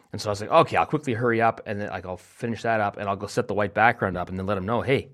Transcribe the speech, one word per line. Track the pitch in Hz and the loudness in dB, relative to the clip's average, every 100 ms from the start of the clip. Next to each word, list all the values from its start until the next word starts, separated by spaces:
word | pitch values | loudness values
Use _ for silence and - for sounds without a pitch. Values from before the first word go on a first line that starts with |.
| _ | _
And | 107 | -6
so | 107 | -4
I | |
was | 104 | -4
like, | 104 | 2
"Okay, | 165 156 95 | 4 4 2
I'll | 85 | 2
quickly | 147 - | 0 -2
hurry | 110 123 113 | 0 2 4
up | 113 - - | 2 2 -4
and | 101 | -6
then, | 104 | -6
like, | 95 90 | -6 -8
I'll | 92 | -10
finish | - - 120 110 | -12 -8 -6 -2
that | 117 110 | 0 2
up | 101 - | 0 -2
and | 101 | -4
I'll | 98 | -4
go | 101 | -4
set | - - | -4 -2
the | 101 | -2
white | 104 | 0
background | 104 113 113 98 90 | 4 4 4 0 -2
up | 90 | -4
and | 92 | -4
then | 95 | -2
let | 98 | -2
'em | 92 | -2
know, | 117 | -2
'Hey, | 113 135 - | 0 0 -2